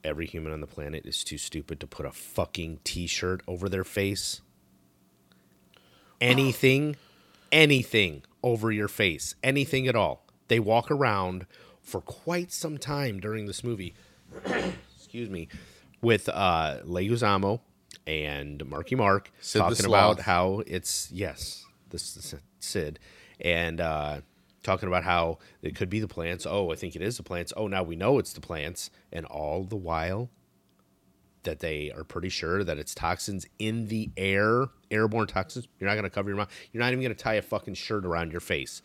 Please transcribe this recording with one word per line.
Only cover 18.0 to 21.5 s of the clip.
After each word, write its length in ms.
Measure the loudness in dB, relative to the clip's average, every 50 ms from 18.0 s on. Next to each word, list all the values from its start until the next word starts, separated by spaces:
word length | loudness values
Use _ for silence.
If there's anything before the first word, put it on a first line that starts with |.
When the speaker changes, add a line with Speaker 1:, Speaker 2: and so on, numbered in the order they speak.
| _
Speaker 1:
and 600 | -4 -2 -2 -2 -2 -4 -4 -6 -6 -8 -10 -8
Marky 280 | -8 -8 -8 -4 -2 0
Mark 360 | 4 4 4 4 4 2 -4 -16 -14
Speaker 2:
Sid 200 | -6 0 2 4
the 80 | 4 4
Speaker 1:
talking 160 | 4 4 4
about 300 | 6 8 8 10 8 6
Speaker 2:
Sloth. 80 | 4 4
Speaker 1:
how 380 | 4 4 4 4 4 2 -2 -2
it's, 440 | -4 -4 -4 -4 -4 -4 -4 -6 -6
yes, 540 | -6 -6 -6 -6 -6 -8 -10 -10